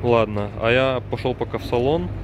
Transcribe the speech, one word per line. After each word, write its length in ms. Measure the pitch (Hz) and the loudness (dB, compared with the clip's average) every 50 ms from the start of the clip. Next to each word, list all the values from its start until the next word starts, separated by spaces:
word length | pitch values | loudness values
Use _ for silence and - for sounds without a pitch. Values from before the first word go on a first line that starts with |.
| - | 2
Ладно, 460 | 120 120 117 110 107 107 104 101 104 104 107 | 4 4 4 4 2 0 -4 -4 -4 -4 -2
а 80 | 110 113 | 0 2
я 300 | 120 127 131 131 131 123 104 98 | 4 4 4 2 0 -2 -4 -6
пошел 240 | - 120 - 135 123 | -6 -4 -2 -2 -2
пока 220 | - 120 110 - 113 | -2 -4 -4 -4 -6
в 60 | - | -4
салон 440 | - - 120 123 131 151 170 180 185 - - | 0 0 2 2 2 2 0 0 -4 -6 -8